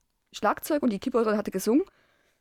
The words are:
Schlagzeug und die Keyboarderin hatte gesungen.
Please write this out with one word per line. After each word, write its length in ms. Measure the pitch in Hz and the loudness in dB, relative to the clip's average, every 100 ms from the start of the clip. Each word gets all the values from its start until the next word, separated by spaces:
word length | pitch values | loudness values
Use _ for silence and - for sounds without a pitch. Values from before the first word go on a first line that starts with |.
| _ _ _ | _ _ _
Schlagzeug 480 | - 208 - - 294 | -4 -2 -2 -2 0
und 80 | 254 | 0
die 80 | 196 | -2
Keyboarderin 400 | 262 240 220 208 | -2 0 0 0
hatte 140 | 208 | -2
gesungen. 320 | 185 214 262 392 _ _ _ _ _ | -2 2 2 2 _ _ _ _ _